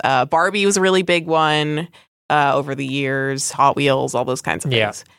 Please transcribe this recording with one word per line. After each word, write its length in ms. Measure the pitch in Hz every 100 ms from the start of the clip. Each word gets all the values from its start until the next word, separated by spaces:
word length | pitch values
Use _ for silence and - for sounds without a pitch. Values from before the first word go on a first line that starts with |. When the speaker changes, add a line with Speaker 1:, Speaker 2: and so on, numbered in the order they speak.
Speaker 1:
Uh, 220 | - 131 127
Barbie 400 | 165 180 202 196
was 100 | 196
a 60 |
really 220 | 185 185
big 220 | 175 175 165
one, 640 | 160 156 151 151 151 170 - _ _ _
uh, 220 | 151 143
over 220 | 135 143 139
the 100 | 135
years, 640 | 139 139 135 135 135 -
Hot 260 | - 139 -
Wheels, 360 | 139 135 135
all 120 | 127 127
those 160 | 131
kinds 240 | - 82 151
of 80 |
Speaker 2:
Yeah. 140 | 120 107
Speaker 1:
things. 140 | - -